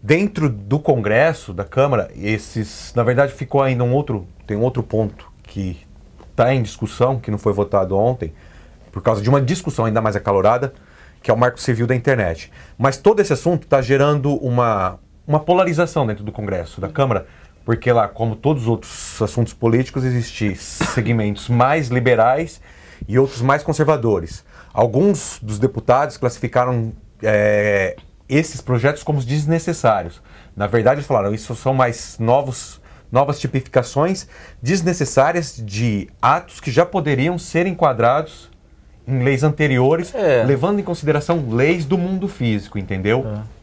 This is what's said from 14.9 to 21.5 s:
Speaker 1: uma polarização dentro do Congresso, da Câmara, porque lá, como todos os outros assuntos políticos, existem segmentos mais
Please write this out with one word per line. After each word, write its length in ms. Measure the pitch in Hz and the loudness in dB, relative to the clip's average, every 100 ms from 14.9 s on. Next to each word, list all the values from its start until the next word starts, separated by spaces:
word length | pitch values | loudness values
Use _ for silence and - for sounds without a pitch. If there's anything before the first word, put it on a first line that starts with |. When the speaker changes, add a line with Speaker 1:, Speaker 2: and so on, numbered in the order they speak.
| 92 _ - - | -4 _ -20 -2
Speaker 1:
uma 140 | 151 | -2
polarização 680 | 151 180 190 156 170 165 123 | 2 2 2 2 0 0 -2
dentro 160 | 101 | -4
do 80 | 107 | -8
Congresso, 480 | - 104 95 82 - | -8 -4 -4 -6 -8
da 80 | 95 | -8
Câmara, 380 | - 135 101 - - - - - | 0 0 0 -4 -20 -20 -14 -2
porque 260 | 113 123 | -2 2
lá, 160 | 117 104 | 2 2
como 300 | - 113 107 | -2 -4 -2
todos 260 | 143 151 | 0 0
os 60 | 113 | 0
outros 520 | 113 - - - - | -2 -4 -12 -12 -4
assuntos 300 | 110 - 117 | -2 0 -4
políticos, 520 | - 117 117 131 135 127 | 0 2 2 0 -4 -2
existem 500 | 123 113 - 107 95 | -2 -4 -4 -4 -4
segmentos 920 | - - 160 - 110 117 104 104 | -10 -6 -4 -2 0 0 0 -4
mais 400 | - | -2